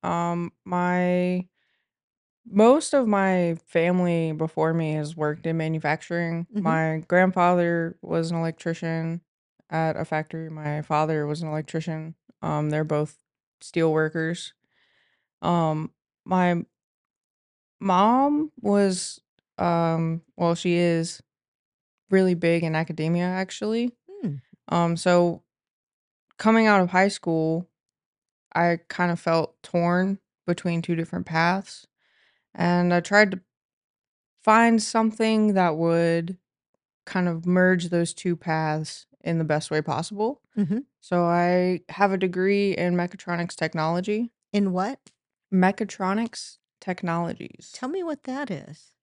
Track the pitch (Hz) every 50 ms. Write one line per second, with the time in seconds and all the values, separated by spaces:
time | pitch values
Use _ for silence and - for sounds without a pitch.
0 | - 180 175 170 170 170 170 175 170 170 _ _ _ - 180 175 180 180 180 180
1 | 180 180 180 180 180 180 180 180 180 _ _ _ _ _ _ _ _ _ _ _
2 | _ _ _ _ _ _ _ _ _ - - 196 214 233 262 311 320 - - 285
3 | 254 220 208 196 196 190 185 185 175 170 165 165 _ _ - 175 165 175 180 180
4 | 180 175 170 170 165 160 156 156 160 160 - - 156 160 165 165 160 156 151 156
5 | 151 151 165 165 156 151 151 156 - 165 165 165 160 160 160 160 156 151 156 156
6 | - - 175 170 170 165 165 165 170 - - 208 185 160 160 160 160 160 156 160
7 | 156 _ - 180 185 185 185 190 175 175 180 180 175 170 170 170 165 165 - _
8 | - - 165 165 165 165 170 165 165 165 165 _ - 170 165 - - 165 165 165
9 | 160 165 165 170 _ _ _ _ _ _ _ _ _ _ - 160 160 160 156 -
10 | - - - 156 156 _ - 160 160 160 156 151 151 147 147 151 147 - 156 151
11 | 156 156 160 151 147 147 151 156 170 156 151 156 151 - - 165 160 - 160 156
12 | 156 160 165 _ _ _ _ _ - 160 156 147 151 151 151 151 156 156 156 147
13 | 151 151 - _ _ _ _ _ _ _ _ _ - - - 170 165 160 156 156
14 | 156 156 156 165 160 160 170 175 - - _ _ _ _ _ _ _ _ _ _
15 | _ _ _ _ _ _ _ _ - 170 175 175 165 156 156 156 156 - _ _
16 | _ _ _ _ _ - 185 185 180 180 175 170 - _ _ _ _ _ _ _
17 | _ _ _ _ _ _ _ _ _ _ _ _ _ _ _ _ - 196 185 180
18 | 196 220 240 254 269 285 294 294 311 302 _ - - 208 202 202 202 196 185 180
19 | - - - - _ _ _ _ _ _ _ - - 175 170 170 170 165 165 165
20 | 165 165 165 165 - _ _ - 180 170 170 170 - 180 175 175 175 175 170 165
21 | 165 170 - - - _ _ _ _ _ _ _ _ _ _ _ _ _ _ _
22 | _ _ 190 190 190 185 180 170 175 170 170 170 165 165 160 156 165 - 160 156
23 | 156 160 170 175 175 180 185 185 190 185 - - - 214 220 226 240 247 240 _
24 | _ - 381 415 359 202 143 139 - _ - _ _ - - 175 170 170 170 165
25 | - 180 175 175 175 175 165 - _ _ _ _ _ _ _ _ _ _ _ _
26 | _ _ _ _ _ _ _ _ - 220 226 226 226 220 208 196 185 175 185 185
27 | 190 202 202 - - 175 165 160 160 160 160 165 175 _ _ _ _ _ _ _
28 | _ _ _ _ _ _ _ _ _ _ - - 170 175 170 165 _ _ - -
29 | 180 175 170 170 - - 165 165 156 - _ _ _ - - 175 170 175 175 180
30 | 185 196 196 196 _ _ _ _ _ - 175 175 - 180 170 170 165 - 175 165
31 | 165 - - 180 180 - 160 160 165 170 180 196 196 - - - - _ _ _
32 | _ _ _ _ _ _ _ _ _ _ _ - 175 175 175 175 175 175 175 175
33 | 170 - 202 208 214 202 190 190 _ _ _ _ _ _ _ _ _ _ _ _
34 | _ _ _ _ _ _ _ _ _ - 214 226 233 233 226 226 214 - - 233
35 | 226 220 220 - 226 220 220 220 214 214 202 190 180 175 156 156 165 170 165 170
36 | 170 170 165 170 165 170 185 - _ _ _ _ _ _ _ _ _ _ _ _
37 | _ - - 185 180 175 170 165 165 175 180 185 180 185 185 180 170 175 175 170
38 | 170 165 - - - 185 175 170 - 170 160 160 160 156 151 156 156 - - -
39 | - _ _ _ _ - 170 165 160 151 151 151 160 - 160 151 151 156 147 135
40 | 170 - 214 196 214 226 285 _ _ _ _ 226 208 147 190 233 285 _ _ _
41 | _ - - 175 175 170 170 175 175 175 180 180 180 185 185 175 _ _ - -
42 | 202 202 190 190 190 185 175 180 185 190 202 202 202 202 185 - 175 180 175 180
43 | 175 175 - 190 - - 175 170 175 175 - - - 160 - 165 156 160 170 175
44 | 185 202 208 214 240 233 _ _ _ _ - 208 202 196 180 180 185 214 269 -
45 | _ - _ _ _ _ _ _ _ _ - 185 185 185 202 - 226 196 - -
46 | 196 185 196 214 233 226 - - - - - _ _ _ _ _ - - 180 180
47 | - 175 165 170 170 165 - - - - - - - - - - - 254 320 381
48 | 359 330 302 285 _ - 254 269 294 254 196 143 - - 156 - - _ _ _